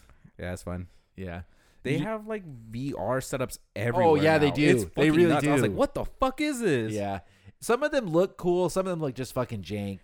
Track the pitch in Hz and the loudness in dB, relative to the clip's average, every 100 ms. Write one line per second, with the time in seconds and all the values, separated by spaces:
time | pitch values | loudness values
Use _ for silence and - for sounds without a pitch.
0 | - - - - 87 90 87 90 90 _ | -20 -20 -20 -12 -10 -8 -8 -10 -10 _
1 | _ - 92 87 - _ _ _ 127 147 | _ -14 -12 -12 -14 _ _ _ -4 -4
2 | 202 220 214 214 165 123 113 123 139 - | -4 -8 -8 -10 -10 -18 -12 -8 -6 -4
3 | 101 131 - 135 127 - _ 98 117 175 | -2 -4 -4 -6 -6 -8 _ -4 -2 4
4 | 170 151 156 156 147 135 147 123 98 - | 4 6 6 6 4 4 4 4 0 2
5 | 156 156 170 147 147 143 214 185 277 - | 4 6 6 4 4 2 2 2 0 -2
6 | 113 - 262 254 302 247 214 127 110 107 | -8 -2 -2 0 -4 -2 0 0 0 -4
7 | 101 98 - _ 98 _ - 240 294 294 | -4 -6 -10 _ -20 _ -2 0 2 0
8 | 196 165 190 - 175 180 180 190 185 170 | 2 2 0 -2 0 2 0 0 -2 -4
9 | 147 127 127 131 120 107 82 104 101 95 | -6 -6 -6 -4 -4 -8 -8 -6 -6 -8